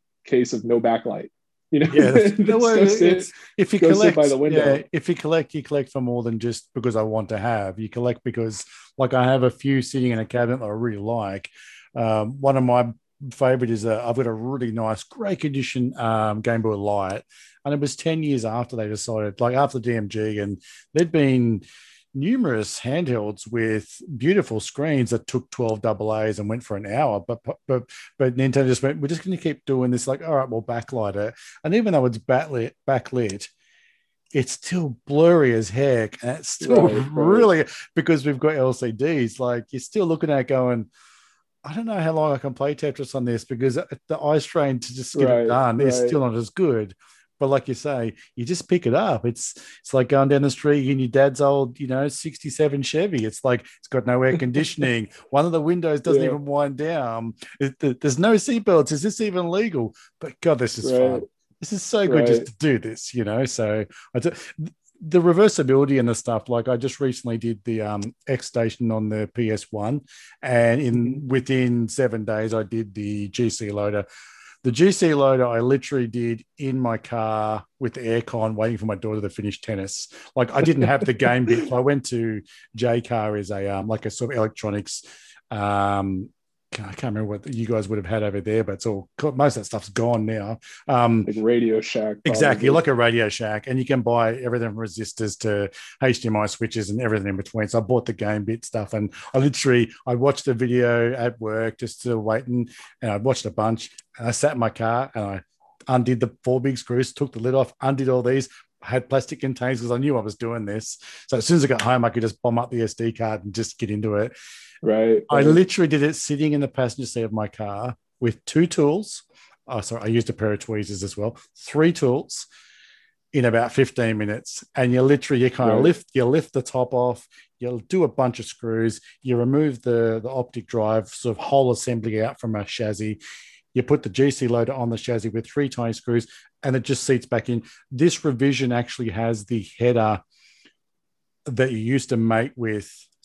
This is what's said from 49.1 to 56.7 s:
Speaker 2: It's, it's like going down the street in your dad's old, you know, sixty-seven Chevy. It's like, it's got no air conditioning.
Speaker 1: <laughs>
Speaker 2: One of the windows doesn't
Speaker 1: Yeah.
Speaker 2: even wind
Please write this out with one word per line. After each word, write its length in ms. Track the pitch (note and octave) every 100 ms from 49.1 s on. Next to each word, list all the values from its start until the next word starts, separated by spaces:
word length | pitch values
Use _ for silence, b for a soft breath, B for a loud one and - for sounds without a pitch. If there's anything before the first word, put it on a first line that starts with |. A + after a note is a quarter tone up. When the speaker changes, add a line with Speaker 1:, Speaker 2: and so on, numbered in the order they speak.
| A#2+ A#2+
Speaker 2:
It's, 300 | A#2 - - B B
it's 120 | -
like 160 | C3 B2+
going 200 | C#3 C3+
down 140 | C#3+
the 80 | C#3
street 380 | - D3+ D3 C3
in 120 | C3+
your 80 | B2+
dad's 320 | C3+ C#3 B2+
old, 400 | C#3 C#3 C3 -
you 80 | C3
know, 180 | B2+ C#3
sixty-seven 760 | - D#3+ - D3 - D3+ C#3+
Chevy. 420 | B2+ D3+ G3 C#3+
It's 200 | A2 -
like, 180 | C3 B2 B B
it's 80 | -
got 180 | C3 A#2
no 160 | B2
air 160 | C3 D#3+
conditioning. 680 | C3 C3+ D3+ - C3 A#2 G#2+ B
Speaker 1:
<laughs> 100 | -
Speaker 2:
One 140 | C#3
of 60 | E3+
the 100 | D#3+
windows 400 | D3+ F3 E3 D3
doesn't 220 | E3+ C#3
Speaker 1:
Yeah. 60 | C3
Speaker 2:
even 160 | D3
wind 320 | C#3+ C#3+ C#3+